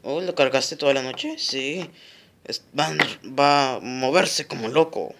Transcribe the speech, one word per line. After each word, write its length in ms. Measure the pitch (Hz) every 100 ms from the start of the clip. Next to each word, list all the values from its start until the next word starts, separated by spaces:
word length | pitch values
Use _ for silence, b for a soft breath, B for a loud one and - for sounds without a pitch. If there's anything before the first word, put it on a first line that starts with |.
| -
Oh, 140 | 147
¿lo 160 | 185 175
cargaste 400 | 135 131 135 156
toda 180 | 143
la 80 | 139
noche? 360 | 131 131 302 311
Sí. 520 | - 135 135 165 156 B B B B B
Es, 180 | - 113 _ 139
va, 140 | 156 151 - - 104 135
va 360 | 143 143 135 123
a 40 |
moverse 680 | 120 127 131 160 190 - 151
como 200 | 113 113
loco. 480 | 139 160 - 82 -